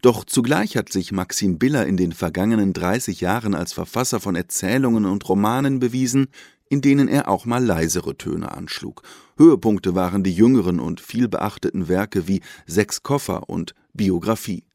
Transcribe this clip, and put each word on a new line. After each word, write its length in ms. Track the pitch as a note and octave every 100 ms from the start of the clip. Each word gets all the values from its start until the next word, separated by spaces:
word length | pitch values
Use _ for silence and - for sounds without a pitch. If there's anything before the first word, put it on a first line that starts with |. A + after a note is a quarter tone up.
Doch 240 | B2+ A#2
zugleich 540 | - - A#2+ D3+ G#3 B2+
hat 120 | G#2
sich 220 | G2 F2
Maxim 460 | G2 F2+ - G2+ E2
Biller 260 | B2+ D3
in 140 | G#2 F#2+
den 140 | F2+
vergangenen 600 | E2 F2 E2 G2+ A2+ G2
dreißig 480 | F2 F2 A2 - F#2
Jahren 340 | F2+ A2 G#2+
als 200 | F2+ F2
Verfasser 460 | - F2 - B2+ A#2
von 160 | G2+ F2
Erzählungen 680 | F2+ - F#2+ B2 C3 A2+
und 240 | G2+ G2+ -
Romanen 520 | G2 G#2 B2 C#3 C3+
bewiesen, 480 | B2 B2 C3 C3 C3+ - - _ _
in 100 | C#3+
denen 280 | C#3 C#3 C3+
er 200 | C#3+ -
auch 160 | F#2+
mal 180 | A#2 A#2+
leisere 540 | B2 E2 E2 F2+ D#2+ D2
Töne 360 | - D#2+ E2
anschlug. 500 | - - - - - - - _ _
Höhepunkte 580 | D#3+ C#3+ A2+ G2+ F#2+
waren 300 | F2+ F2+ G2
die 80 | F#2+
jüngeren 480 | F2 A#2 C3 F2+ F2+
und 200 | D2+ E2
viel 280 | - A2+ A#2+
beachteten 600 | D#2+ G#2 - - - E2+
Werke 380 | F#2 G2+ G2 E2
wie 140 | G2 - - -
Sechs 360 | E3 G#3 -
Koffer 460 | - C#3+ - F2 -
und 240 | F#2 E2+ - _
Biografie. 720 | - G2+ F2+ E2+ A2+ - F#2 _